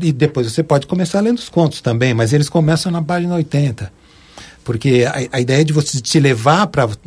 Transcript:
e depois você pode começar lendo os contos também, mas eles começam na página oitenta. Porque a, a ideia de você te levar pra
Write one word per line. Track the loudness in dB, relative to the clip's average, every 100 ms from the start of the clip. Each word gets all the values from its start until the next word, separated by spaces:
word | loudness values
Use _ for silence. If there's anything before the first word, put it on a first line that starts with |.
e | -2
depois | 0 0 0 -4
você | -2
pode | 0 0 0
começar | -4 -2 0
lendo | 0 -2
os | -2
contos | 0 0 0
também, | -4 0 0
mas | 0 2
eles | 0 0
começam | 0 2 0 -2
na | -4
página | -2 -2 -2
oitenta. | -2 -2 -2 -2 -4 -12 -16 -20 -20 -20 -20 -20 -16
Porque | -8 -4 2 2 2
a, | -2 -6 -4
a |
ideia | 0 2
de | 2
você | 2 0 -4
te | 0 2
levar | 2 2 2 2 2
pra | 0 -2 -4